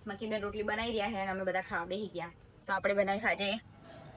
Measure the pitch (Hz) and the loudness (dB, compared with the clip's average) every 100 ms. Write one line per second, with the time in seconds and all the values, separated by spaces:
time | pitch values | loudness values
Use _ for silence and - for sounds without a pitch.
0 | 214 196 220 214 202 208 208 214 233 220 | -10 -6 -2 -2 -2 -2 -2 0 0 0
1 | 208 202 190 190 190 185 185 180 175 196 | 0 0 0 0 0 0 0 -2 -2 -2
2 | 196 175 170 - - - - 190 196 202 | -4 -6 -8 -10 -20 -10 -2 2 4 4
3 | 196 202 226 175 196 226 - - - - | 4 4 2 2 2 0 -4 -18 -18 -16
4 | - | -16